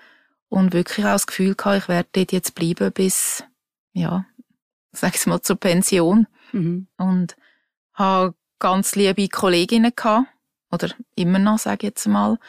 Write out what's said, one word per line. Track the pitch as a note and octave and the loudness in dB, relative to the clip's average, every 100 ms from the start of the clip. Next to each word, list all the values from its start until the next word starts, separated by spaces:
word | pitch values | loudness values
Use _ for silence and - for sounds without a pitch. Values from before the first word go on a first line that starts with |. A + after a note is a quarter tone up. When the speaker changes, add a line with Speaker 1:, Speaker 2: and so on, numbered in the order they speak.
| - _ _ _ _ | -20 _ _ _ _
Speaker 1:
Und | G3 F#3 | 0 2
wirklich | F3 F3+ - | 2 -2 -2
auch | G3+ | 0
das | G3+ - | 0 -2
Gefühl | - F#3+ | -2 -2
gehabt, | G3 G3+ G3 | 0 0 0
ich | - | 0
werde | F3 - | -2 -2
dort | F#3+ F3+ | -2 -2
jetzt | F#3 - | -2 -4
bleiben | - E3+ F3+ G3 | -4 -4 -2 -2
bis, | - F#3+ - - - - _ _ _ _ | 0 0 0 -4 -6 -12 _ _ _ _
ja, | F#3 E3 F3+ - - - _ _ _ _ | -6 -4 -4 -6 -14 -20 _ _ _ _
sag | - F3+ - | -6 -4 -2
ich | - | -2
mal, | E3+ | -2
zur | - F#3 | -2 -2
Pension. | F#3+ F3 F#3+ F#3 E3 G#3+ G#3+ _ _ | 0 2 2 2 4 2 0 _ _
Speaker 2:
Mhm. | G#3 E3+ F3 F#3+ - | -4 -4 -4 -8 -6
Speaker 1:
Und | F#3 F#3 F3 - _ _ _ _ _ | -2 0 -2 -8 _ _ _ _ _
habe | - F#3+ F#3+ F#3 - _ - | -2 0 2 0 -4 _ -4
ganz | F#3+ F#3+ G3 | 0 0 0
liebe | G3 G3 G3 G3 | 0 0 2 -2
Kolleginnen | - G3 F3 F#3 A#3 A#3 - | 0 2 2 2 2 2 0
gehabt, | A3+ G#3+ C4+ _ _ _ _ | 0 2 0 _ _ _ _
oder | F3 F3 - - - | -6 -6 -8 -12 -4
immer | F3 F#3+ | 0 2
noch, | G#3 A3 | 2 0
sag | - G3+ | -2 -6
ich | G#3 | -6
jetzt | - G#3 | -6 -2
mal. | G#3 G#3 A3+ | 0 0 -2